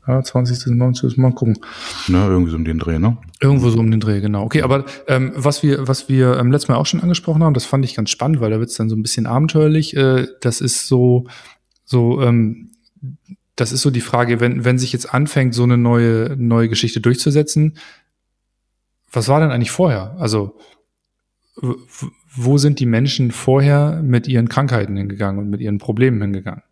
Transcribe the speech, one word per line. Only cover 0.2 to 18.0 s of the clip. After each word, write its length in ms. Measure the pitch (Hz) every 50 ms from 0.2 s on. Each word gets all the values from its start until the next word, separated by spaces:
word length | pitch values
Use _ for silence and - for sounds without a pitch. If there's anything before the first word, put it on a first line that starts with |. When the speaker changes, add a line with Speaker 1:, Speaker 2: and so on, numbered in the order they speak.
Speaker 1:
zwanzigsten, 540 | 127 - - 127 123 123 123 123 - 127 120
neunzehnten, 460 | 120 123 127 123 - - 127 117 131
mal 100 | 131 127
gucken. 240 | 123 - 123 113 104 - - - - - - - - - - -
Speaker 2:
Ne, 180 | 90 90 101
irgendwie 240 | 98 92 90 87 82
so 80 | 80 80
um 60 | 80
den 120 | 80 80 80
Dreh, 200 | - 82 80 78
ne? 180 | 90 113 120 - - - - _
Speaker 1:
Irgendwo 300 | - 135 143 131 120 120
so 80 | 113 113
um 120 | 113 113
den 100 | 113 110
Dreh, 200 | 101 107 104 98
genau. 220 | 101 107 104 101 101
Okay, 160 | 117 - 156
aber, 240 | 151 127 135 139 139 - - - -
ähm, 260 | - 135 127 131 127 -
was 280 | 143 127 143 143 -
wir, 260 | - 147 139 143 135 123
was 220 | 131 - - -
wir, 260 | 135 131 127 127 123
ähm, 160 | 131 123 123
letztes 160 | 135 147 - -
Mal 60 | 127
auch 100 | - 147
schon 160 | - - 165
angesprochen 420 | - 175 175 - - 170 156 156
haben, 120 | 165 156 143
das 100 | 123 -
fand 220 | - - 135 135
ich 80 | 120 -
ganz 160 | - 104 -
spannend, 280 | - - 120 143 160 135
weil 100 | 117 107
da 80 | 110 110
wird's 160 | 117 117 -
dann 160 | - 110 110
so 60 | 110
ein 60 | 107
bisschen 220 | 107 113 - - 110
abenteuerlich. 720 | 113 117 131 156 156 - 156 156 151 156 156 151 - -
Äh, 300 | 143 135 131 131 127 131 - - _
das 180 | - 123 113 -
ist 280 | - 123 - - - -
so, 380 | 131 123 123 123 123 123 123 123 - - - - _ _ _ _ _ _ _
so, 340 | - 127 123 117 117 127 139
ähm, 520 | 131 120 120 117 113 107 113 - - - _ _ _ _ _ _ - 131 143 _ _ - 190 _ _ _ _
das 160 | - 123 113
ist 80 | 127 131
so 100 | - 143
die 120 | 127 120
Frage, 380 | - - - 120 120 120 120 113
wenn, 260 | 120 123 127 131 117
wenn 120 | 127 127 127
sich 140 | 127 123
jetzt 220 | - 123 - - -
anfängt, 400 | 127 147 147 - 147 131 127 117
so 80 | 120
eine 160 | 120 123 123 120
neue, 580 | 120 120 120 120 117 117 113 110 113 - 139
neue 320 | 135 120 117 117 117 117 113
Geschichte 320 | 113 - - 113 - 113
durchzusetzen, 800 | 107 120 127 123 - 156 139 151 147 147 - 151 151 156 156 - - - - _